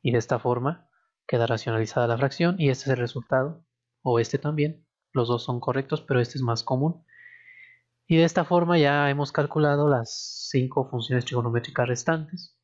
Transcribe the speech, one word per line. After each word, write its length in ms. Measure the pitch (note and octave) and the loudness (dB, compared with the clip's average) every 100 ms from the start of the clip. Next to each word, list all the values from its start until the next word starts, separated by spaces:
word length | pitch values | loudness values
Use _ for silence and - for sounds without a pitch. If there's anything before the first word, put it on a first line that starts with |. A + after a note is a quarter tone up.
Y 100 | - | 2
de 80 | A#2 | 0
esta 200 | - B2+ | 0 -2
forma 480 | B2 B2 C3 E3+ _ _ _ _ - | 0 0 -2 -6 _ _ _ _ -4
queda 200 | B2 A#2 | 0 0
racionalizada 600 | A2+ - A2+ A2+ - A#2+ | 0 -2 -2 -2 0 0
la 100 | A#2 | 0
fracción, 380 | C3+ - E3+ F#3 | -2 0 0 2
y 100 | D3 | 0
este 160 | B2+ - | 0 -2
es 40 | |
el 80 | B2 | -2
resultado, 680 | A#2+ B2+ A#2 C3 C3+ E3 _ _ _ _ | -2 -6 -2 0 0 -6 _ _ _ _
o 180 | - A#2 | 0 0
este 180 | A2+ C#3 | 0 -2
también. 480 | D3 D3+ D3+ D#3+ _ _ _ | -2 -2 -2 -4 _ _ _
Los 160 | C3+ A#2 | -2 0
dos 160 | A#2+ | -2
son 160 | - B2 | -2 -4
correctos, 420 | A#2+ B2+ C3+ D3+ | -2 -4 -2 -6
pero 180 | - B2+ | 0 0
este 180 | A#2 C3+ | 0 -2
es 60 | |
más 200 | B2 A2+ | -2 -2
común. 400 | - C3 D3 E3+ _ - - - - - - _ _ _ _ | -2 -2 -2 -4 _ -20 -20 -20 -20 -20 -20 _ _ _ _
Y 120 | D#3+ | 4
de 60 | |
esta 220 | E3 F#3+ E3 | 4 2 2
forma 320 | F3 E3+ F3 | 2 4 4
ya 320 | C#3+ C#3+ C#3+ | 4 4 2
hemos 220 | C#3 C#3 | 0 -2
calculado 580 | - D3 D#3+ D3 C#3+ D3 | -2 -2 2 2 4 4
las 580 | C3 A2+ - - - - | 2 0 -10 -12 -12 -2
cinco 360 | C3+ B2+ C#3 B2+ | -2 0 -2 -2
funciones 380 | B2 A2+ B2+ A#2 | -4 -2 -2 0
trigonométricas 600 | B2 A#2 A#2 - - B2 | -2 0 -2 -4 -4 -2
restantes 680 | A#2+ - E3 D#3 F3 - _ | -2 -2 -4 -4 -14 -16 _